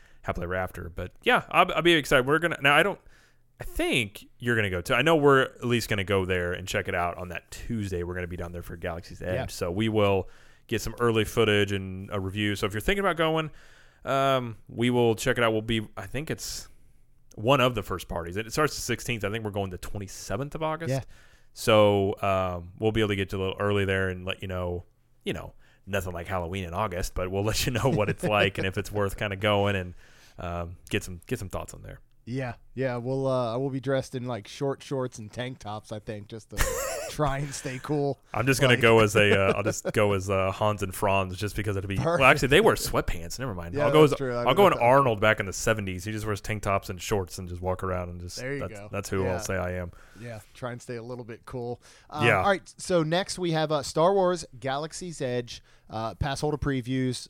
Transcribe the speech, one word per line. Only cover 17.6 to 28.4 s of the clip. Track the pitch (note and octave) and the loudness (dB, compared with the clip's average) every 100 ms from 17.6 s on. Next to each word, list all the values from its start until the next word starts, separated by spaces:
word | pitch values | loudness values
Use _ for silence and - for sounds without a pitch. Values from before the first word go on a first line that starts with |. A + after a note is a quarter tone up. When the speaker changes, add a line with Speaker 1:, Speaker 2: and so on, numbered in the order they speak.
Speaker 1:
of | B2+ A2+ | 4 0
the | |
first | F#2 F#2 - | -4 -6 -6
parties. | F2 E2+ F#2 | -8 -6 -8
It | A2+ | -4
starts | D3+ D3+ | 0 0
the | - | -2
sixteenth. | - A#2 - A#2 | -4 -4 -4 -4
I | G2 | -4
think | A2 | -4
we're | G#2+ | -4
going | G2+ G2 | -4 -4
the | F2+ | -6
twenty-seventh | - G#2 G2 - - G2 C#3+ D#3 | -8 -8 -10 -12 -8 -6 -6 -6
of | |
August. | D#3 D#3 D#3+ | -6 -4 -4
Speaker 2:
Yeah. | C3+ - - - - - | -4 -6 -14 -20 -20 -20
Speaker 1:
So, | - - G#2+ G#2 G2+ G2 - | -4 6 8 8 6 2 0
um, | G2+ F#2+ F#2 F2 E2+ F#2 | 0 0 0 -4 -10 -2
we'll | A2 | 0
be | A2 | 2
able | G#2 | 2
to | G2+ | 0
get | G2 | -2
you | G2 | -2
a | |
little | F#2+ - | -4 0
early | G2+ G2+ | 2 2
there | F#2+ F#2+ F#2+ | 2 2 0
and | F2+ | -2
let | F#2 - | -6 -8
you | F#2+ | -6
know, | F2+ F2+ F2 - _ _ _ | -4 -4 -6 -8 _ _ _
you | G3+ | -8
know, | - - - - _ - | -8 -10 -18 -20 _ -6
nothing | G2 F#2 | -4 -4
like | F2 F2 | -6 -6
Halloween | F#2+ E2+ G2 | -4 -4 -4
in | F2 | -6
August, | F2 G#2+ F2+ F#2+ | -4 -4 -2 -4
but | - F2+ | -4 -2
we'll | G2 | 0
<laughs> | |
let | G#2 G#2 - | 0 0 0
you | |
know | A#2 C3 | 0 2
what | G#2+ G2+ | 2 0
it's | - | -2
like | - G#2+ | 0 2